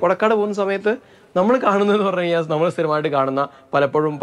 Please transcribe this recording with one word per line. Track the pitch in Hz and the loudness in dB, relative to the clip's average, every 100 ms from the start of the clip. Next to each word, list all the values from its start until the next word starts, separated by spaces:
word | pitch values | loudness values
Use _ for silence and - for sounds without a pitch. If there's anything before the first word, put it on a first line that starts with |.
കൊടക്കാട് | 175 185 214 220 | 0 0 0 0
പോകുന്ന | 208 202 | -2 -2
സമയത്ത് | 196 196 202 254 - - - 180 | -4 -2 -2 -4 -8 -20 -6 0
നമ്മൾ | 202 262 208 | 2 2 2
കാണുന്നതെന്ന് | 202 202 208 196 | 2 2 2 0
പറഞ്ഞു | 185 175 | -2 0
കഴിഞ്ഞാൽ | 170 160 | 0 0
നമ്മൾ | 156 170 | 0 0
സ്ഥിരമായിട്ട് | 170 160 151 151 | 0 -2 0 0
കാണുന്ന, | 139 135 135 139 - - | 0 0 -2 -4 -8 -4
പലപ്പോഴും | 143 139 151 151 147 | 0 2 2 -2 0